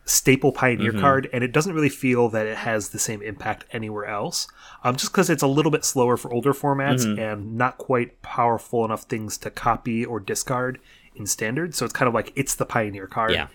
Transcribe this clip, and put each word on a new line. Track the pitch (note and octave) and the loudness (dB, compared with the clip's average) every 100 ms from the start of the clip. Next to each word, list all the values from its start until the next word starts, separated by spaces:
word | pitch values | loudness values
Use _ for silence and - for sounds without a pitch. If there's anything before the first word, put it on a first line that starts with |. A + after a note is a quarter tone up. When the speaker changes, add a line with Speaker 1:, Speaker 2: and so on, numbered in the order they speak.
Speaker 1:
staple | - - - C3+ C#3+ | -2 2 6 6 4
Pioneer | - B2+ A#2 A2 | 2 2 2 0
Speaker 2:
Mm-hmm. | A2 | 2
Speaker 1:
card, | C#3 C3+ C3 | 4 4 2
and | B2 | -2
it | B2 | 0
doesn't | C3 E3+ | 0 0
really | D#3+ D3 | 2 0
feel | - C3 A#2+ A#2+ | 2 2 4 2
that | A2 G#2+ | 2 -2
it | G#2+ | -4
has | A#2+ A2 G2 | -2 -2 -4
the | G#2+ | -4
same | - G#2+ | -4 -6
impact | G#2+ G#2 A2+ G#2 - | -8 -8 -6 -8 -8
anywhere | A#2+ A2 G#2 G#2 | -8 -6 -6 -6
else, | G#2 C3+ - - - - - | -4 -4 -6 -8 -12 -20 -6
um, | B2+ B2+ | -2 -2
just | - | 0
'cause | - F3+ | 2 2
it's | D#3+ | 4
a | C#3 | 2
little | C#3 D#3 | 4 4
bit | D3+ | 2
slower | - C3+ B2 A#2+ | 0 2 2 2
for | - | 0
older | A#2+ B2+ | -2 0
formats | C3+ C#3+ C#3 C#3 B2+ A2+ | 0 0 0 2 2 2
Speaker 2:
Mm-hmm. | G#2 | 0
Speaker 1:
and | A2 G#2 G#2 A2+ | -4 -6 -6 0
not | B2+ - | 0 -2
quite | - B2 A#2+ _ | -2 0 -2 _
powerful | - - A#2+ A2+ - A#2+ | -8 0 2 2 -2 -2
enough | A2 G#2+ | 0 -2
things | - A#2 G#2+ - | -4 -6 -6 -8
to | G#2+ | -10
copy | - B2 A2+ - A2+ | -2 0 0 0 -2
or | A#2+ A2+ | -2 -6
discard | F#2+ A2 - B2+ B2+ B2+ _ - _ | -4 -4 -2 -2 -2 -6 _ -20 _
in | - G#2 | -10 -6
Standard, | - A2 C3 F3 - | -4 -2 -2 -4 -4
so | |
it's | A#2+ | -4
kind | - B2+ | 2 2
of | |
like, | A2+ - | 2 -2
it's | - C#3 - | -2 -2 -2
the | C3 | -2
Pioneer | B2 G#2+ G2+ F#2+ | -2 -2 -4 -6
card, | - A2 | -2 0
Speaker 2:
Yeah. | E2 D2 | 0 -2